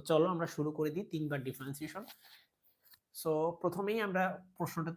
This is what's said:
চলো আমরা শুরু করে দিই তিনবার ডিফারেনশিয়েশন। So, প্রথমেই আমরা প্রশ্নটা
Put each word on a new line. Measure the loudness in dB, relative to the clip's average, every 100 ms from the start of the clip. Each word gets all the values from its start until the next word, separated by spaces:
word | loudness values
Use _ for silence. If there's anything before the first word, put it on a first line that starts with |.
| 4
চলো | 6 6
আমরা | 4 0 0
শুরু | -2 0
করে | -2 -2
দিই | -4
তিনবার | -4 -2 -2 -4
ডিফারেনশিয়েশন। | -6 -6 -8 -8 -10 -12 -16 -20 -20 _ _ _ _ _ -20 _ -6
So, | 0 2 2 2
প্রথমেই | 0 0 0 0 2
আমরা | 2 2 0 -10 -6
প্রশ্নটা | -4 -2 -4